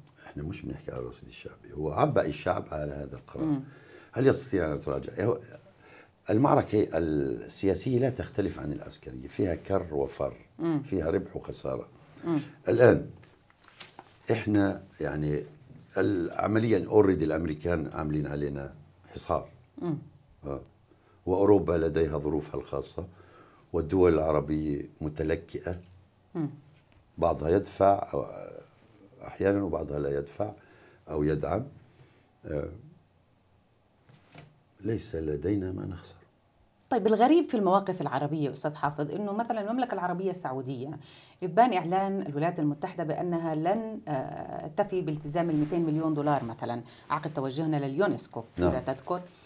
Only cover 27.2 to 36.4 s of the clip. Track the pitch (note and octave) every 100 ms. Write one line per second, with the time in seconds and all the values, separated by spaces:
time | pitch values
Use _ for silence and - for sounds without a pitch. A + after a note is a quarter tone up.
27.2 | E2+ E2 D2+ G2 G2 - G2 G2 - C#2+
28.2 | - - G1+ G1+ - _ _ - - -
29.2 | - - F#2+ G2+ F#2+ D#2 D2+ C#2+ C#2+ C#2+
30.2 | - - G#2 - - - - - - D2+
31.2 | D2+ D2+ C#2+ F#2+ - - - _ - _
32.2 | _ _ F#2 D2 - F2 - - _ _
33.2 | _ _ _ _ _ _ _ _ _ -
34.2 | _ - - _ _ _ G2 A2+ - D#2+
35.2 | D#2 D2 F2+ G#2 F#2 F#2+ G2 F2 - -
36.2 | _ _